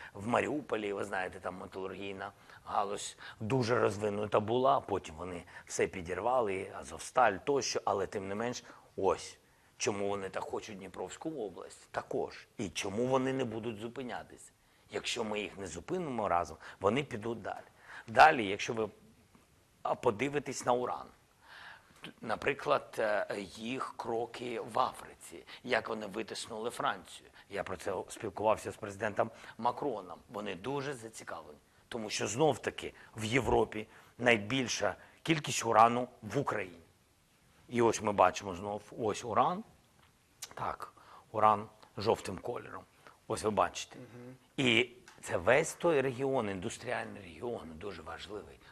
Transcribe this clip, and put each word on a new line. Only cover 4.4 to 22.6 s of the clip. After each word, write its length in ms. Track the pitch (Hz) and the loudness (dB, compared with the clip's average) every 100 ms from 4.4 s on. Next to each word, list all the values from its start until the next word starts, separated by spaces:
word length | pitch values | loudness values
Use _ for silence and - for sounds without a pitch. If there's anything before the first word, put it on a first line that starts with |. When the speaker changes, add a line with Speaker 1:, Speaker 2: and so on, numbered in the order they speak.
Speaker 1:
була, 400 | 107 123 131 131 | 2 2 4 4
потім 340 | - 92 - | 2 -4 -4
вони 300 | 78 90 87 - - - | -10 -10 -10 -12 -18 -8
все 200 | - 101 | 0 0
підірвали, 840 | 101 85 90 110 131 107 95 98 95 | -2 -4 -2 2 2 2 -2 -4 -10
Азовсталь 520 | 71 82 - - 117 | -12 -12 -2 6 6
тощо, 480 | 95 - 143 - 123 | 4 0 0 2 0
але 220 | - 104 92 | 2 0 0
тим 220 | 107 95 | -4 -4
не 60 | |
менш, 300 | 104 117 120 - - - - | -4 -4 -4 -10 -20 -14 2
ось 420 | 95 78 - - _ _ _ - | 2 2 -2 -16 _ _ _ -4
чому 320 | 123 101 101 | -2 0 0
вони 200 | 101 95 | -2 -4
так 140 | 98 | -6
хочуть 360 | - 113 104 98 | -4 -6 -8 -12
Дніпровську 520 | 95 98 92 - 160 | -12 -8 -8 -6 -8
область 580 | 151 104 95 - - - | -6 -6 -8 -16 -16 -8
також. 560 | - - 123 78 - - - | -8 -4 -4 -4 -8 -16 -8
І 100 | 101 | -6
чому 380 | - 101 101 123 | -4 -4 -2 2
вони 260 | 131 131 | 2 2
не 120 | 131 | -2
будуть 340 | 123 110 113 101 | -2 -4 -6 -8
зупинятися. 760 | 117 120 123 92 80 - - _ _ _ - | -10 -10 -8 -8 -10 -18 -20 _ _ _ -8
Якщо 340 | 104 - 120 | -6 -4 -2
ми 160 | 110 104 | -2 -2
їх 180 | 95 95 | -4 -6
не 80 | 95 | -8
зупинимо 600 | 85 - 180 160 120 98 | -8 -6 -4 -2 -2 2
разом, 280 | 87 82 78 - - | 2 0 -6 -16 0
вони 240 | 95 123 | 2 2
підуть 380 | 143 117 110 113 | 0 -4 -4 -4
далі. 240 | 95 - - - - - - | -6 -8 -12 -20 -18 -16 0
Далі, 400 | 113 151 151 101 | 10 10 10 2
якщо 260 | 101 - | 0 -2
ви, 160 | 113 107 - - - _ - _ _ _ _ | -2 -2 -4 -20 -20 _ -20 _ _ _ _
а, 120 | - | -2
подивитесь 720 | - 127 104 139 143 139 120 - | 2 2 2 0 -2 -4 -4 2
на 60 | |
уран, 340 | 123 120 76 62 - _ _ - - - - - - - - | 2 2 -4 -8 -16 _ _ -20 -20 -18 -20 -20 -18 -16 -12
наприклад, 760 | 123 101 - 143 | -6 -2 -2 -2